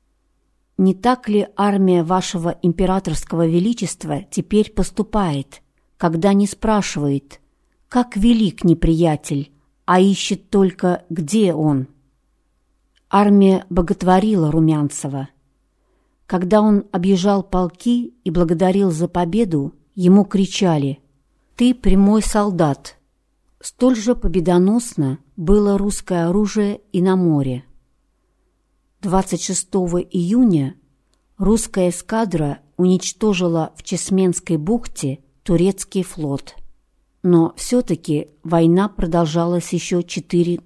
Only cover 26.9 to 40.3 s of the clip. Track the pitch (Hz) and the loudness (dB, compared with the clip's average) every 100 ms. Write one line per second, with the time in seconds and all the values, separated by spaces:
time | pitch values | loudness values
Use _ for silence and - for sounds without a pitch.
26.9 | 180 185 190 175 147 135 127 - - _ | -2 0 2 2 0 -2 -6 -12 -20 _
27.9 | _ _ _ _ _ _ _ _ _ _ | _ _ _ _ _ _ _ _ _ _
28.9 | _ 190 190 190 175 - 180 - 196 180 | _ -2 -2 -2 -6 -6 -8 -4 -4 -2
29.9 | 175 180 180 175 240 240 160 135 - _ | -4 -4 -4 0 2 2 2 -2 -8 _
30.9 | _ _ _ _ - 202 220 - 196 180 | _ _ _ _ -4 0 0 -2 -2 -2
31.9 | 175 - 220 220 165 143 - _ - 180 | -4 -6 -4 -2 -2 -4 -6 _ -2 0
32.9 | 185 - - 214 175 175 165 160 - - | 0 -2 -4 -2 0 -2 -2 -4 -10 -10
33.9 | 180 - 190 185 175 - 160 156 233 - | -8 -2 0 0 -2 -4 -4 -2 -4 -6
34.9 | - 139 131 _ _ - 170 185 190 - | -8 -8 -8 _ _ -2 0 0 -2 -6
35.9 | 196 170 - 147 143 - - - - _ | -6 -6 -8 -6 -8 -10 -18 -18 -20 _
36.9 | _ _ _ 180 170 165 - - 247 247 | _ _ _ 2 4 2 -4 -4 -2 -2
37.9 | 160 - 147 165 _ 165 170 165 175 202 | -4 -4 -6 -6 _ -2 2 4 2 0
38.9 | - 165 170 160 165 170 175 170 175 - | -4 -2 0 0 -2 -2 -2 -4 -6 -4
39.9 | 175 175 - - | -4 -4 -10 -4